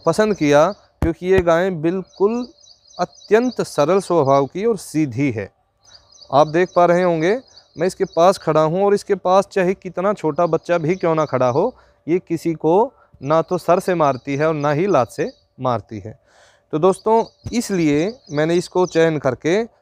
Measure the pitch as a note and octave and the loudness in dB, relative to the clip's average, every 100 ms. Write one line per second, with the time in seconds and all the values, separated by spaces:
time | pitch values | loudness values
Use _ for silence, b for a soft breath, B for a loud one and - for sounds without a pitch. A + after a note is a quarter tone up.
0 | - E3 G#3+ F#3+ D3 C#3+ E3 F#3 _ _ | -2 0 0 0 2 4 2 -2 _ _
1 | E3 D#3+ F3+ F#3+ E3+ E3 F#3+ F3 D#3+ F#3+ | -4 -4 0 2 2 2 0 -2 -4 -4
2 | F3+ - G3 A#3 B3 _ - _ _ - | -6 -2 -2 -2 -8 _ -20 _ _ -8
3 | F3+ - - G#3 B3+ - F3 - D3 G3 | -8 -10 0 0 0 -4 -4 0 2 0
4 | - E3+ C3+ C#3 C#3 F3 A3+ G#3+ - D3 | 0 0 4 2 0 -2 -4 -4 -4 -4
5 | D3+ A2+ C#3+ A2 F#2 _ _ _ b b | -4 -2 -4 -4 -10 _ _ _ b b
6 | b - - C3+ D#3 D#3 F3+ F3+ F3 F3 | b -20 -2 2 2 2 0 2 2 4
7 | F3+ E3 E3 B3 b b b - F3+ - | 0 0 0 -2 b b b -6 -6 -4
8 | F#3+ - F3 F#3+ - D#3 D#3 F3+ G3+ G3+ | -4 2 2 2 0 0 0 0 0 0
9 | - F#3+ F3+ F#3+ F#3+ G3 F3+ G3 F#3 F3+ | 0 -4 2 2 0 -2 -2 -2 -8 -6
10 | F#3+ G#3 D#3+ D3 F3 D#3+ - F3 D3+ F#3 | -4 -2 -2 0 0 -2 -2 -2 -2 -2
11 | E3+ D#3+ D3+ B2+ B2+ B2+ A3 b b b | 0 0 0 0 0 0 -2 b b b
12 | - F3+ - E3+ E3 D#3 D#3+ F#3 C4+ b | -4 -4 -4 -6 -4 -2 0 2 0 b
13 | b - C3+ D#3+ D#3+ F3+ - F3+ F#3+ F3 | b -10 -2 0 0 -2 0 0 0 0
14 | D3 B2+ - C#3 D#3 D#3 C#3+ D3 G3+ D3+ | 0 0 -4 -2 -2 0 -2 0 0 0
15 | A#2 - G3 - _ - B2+ A#2 - G#2+ | 0 -4 -8 -8 _ -8 -4 -4 -6 -14
16 | G#2+ - b b b b _ D3+ F3+ - | -14 -18 b b b b _ 0 0 0
17 | - A3+ G#3+ _ - A#3 - F#3+ D#3 D3 | 0 0 -2 _ -8 -6 -4 -2 0 0
18 | F#3 B3 - D3 D#3 F3 E3 F3+ F3+ E3 | -2 -6 -8 -4 0 -2 -2 -2 0 2
19 | E3 D3+ C3+ A#2 D3+ F#3+ A#3 _ | 0 0 -2 -2 -2 -2 -4 _